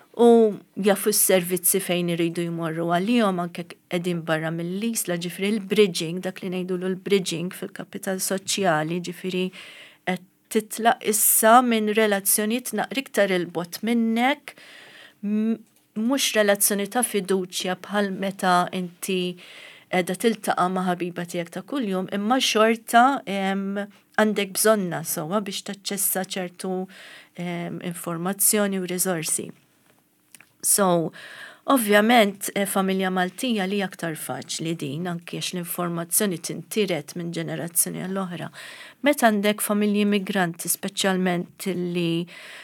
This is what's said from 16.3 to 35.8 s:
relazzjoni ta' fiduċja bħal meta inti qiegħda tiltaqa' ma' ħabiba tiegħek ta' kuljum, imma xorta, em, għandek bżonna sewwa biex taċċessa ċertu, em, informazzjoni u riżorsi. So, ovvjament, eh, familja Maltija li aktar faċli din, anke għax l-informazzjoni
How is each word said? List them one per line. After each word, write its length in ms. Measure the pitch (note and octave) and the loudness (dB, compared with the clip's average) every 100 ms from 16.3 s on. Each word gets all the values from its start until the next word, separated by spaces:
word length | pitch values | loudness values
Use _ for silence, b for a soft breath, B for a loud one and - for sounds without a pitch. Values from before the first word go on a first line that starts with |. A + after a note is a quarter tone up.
relazzjoni 560 | G#3+ G3+ G3+ - G3+ G3+ | 2 4 4 2 0 -2
ta' 120 | B3 | -2
fiduċja 760 | A#3+ G3+ F#3 F#3+ F#3 - F#3 F#3 | -2 -2 0 0 -2 -6 -4 -6
bħal 340 | - G#3 G3+ | -4 -2 0
meta 440 | F#3 F#3+ G3 F#3 F3+ F3+ | -2 -4 0 4 4 2
inti 520 | F#3 F3+ F3 - F#3 F3+ F3+ B B B B | -2 -8 -8 -4 -2 -2 -6 B B B B
qiegħda 300 | B F3+ F3+ F3+ | B -2 0 0
tiltaqa' 520 | A#3 G#3 - - F3+ | 0 0 0 2 2
ma' 160 | F#3 F#3 | 2 0
ħabiba 380 | F3+ F3 F3 | -2 -4 -6
tiegħek 260 | F3 F3 E3+ | -6 -6 -6
ta' 120 | F#3 | -8
kuljum, 420 | - C#4 G#3 F#3 G3 | -6 -4 -2 -2 -2
imma 280 | G3+ G#3 C4 | -2 0 2
xorta, 880 | - G#3+ A3 A3+ - A#3 B3+ C#4 | 2 4 4 4 4 6 6 2
em, 580 | - G3 F#3+ G3 G3 G3+ G3+ b b | -4 -2 -2 -2 -4 -6 -8 b b
għandek 420 | - G#3+ G#3 G3 | 0 0 0 -2
bżonna 480 | F#3 G#3+ G#3+ F3+ D3+ | 0 2 2 0 -4
sewwa 380 | E3 - D#3 G#3 | -6 -6 -4 -4
biex 240 | G3 G3 | -4 -8
taċċessa 580 | - G3 - G3+ - F#3+ | -10 -10 -8 -4 -2 -2
ċertu, 500 | F#3+ G3 F3+ F3+ F#3+ F#3 F#3+ B B B B | -4 -6 -8 -8 -4 -4 -6 B B B B
em, 480 | - F3 E3+ E3+ E3+ | -10 -8 -6 -8 -8
informazzjoni 960 | F3 E3+ - E3 F3+ G3 - G#3+ G3+ F#3+ | -8 -8 -8 -4 -4 0 0 2 0 -2
u 80 | |
riżorsi. 640 | F3+ F3+ F#3 E3 D#3+ - - - _ _ _ _ _ _ _ - _ _ | -4 -2 -2 -2 -2 -4 -6 -14 _ _ _ _ _ _ _ -20 _ _
So, 540 | - - F#3+ F3 D#3+ B B B B B | 0 2 4 2 0 B B B B B
ovvjament, 880 | - C4+ G#3 G#3 A3 B3 G3+ G3 - | 2 2 6 6 8 6 6 2 -6
eh, 140 | G3+ G3 | -4 -2
familja 440 | G3 F#3+ F#3+ F#3+ | 0 0 0 0
Maltija 560 | F#3 F3+ - C4 A3 F#3 | 0 -2 -2 -2 0 0
li 140 | G3+ | -2
aktar 320 | F#3+ - E3 | -4 -6 -8
faċli 600 | D3+ - C3 - - D#3+ E3+ | -6 -8 -8 -8 -6 -4 -4
din, 300 | D3 D3 F3+ | -4 -4 -6
anke 300 | E3+ F3 D#3+ | -6 -8 -8
għax 140 | - | -6
l-informazzjoni 840 | F3+ F3 - | -6 -8 -4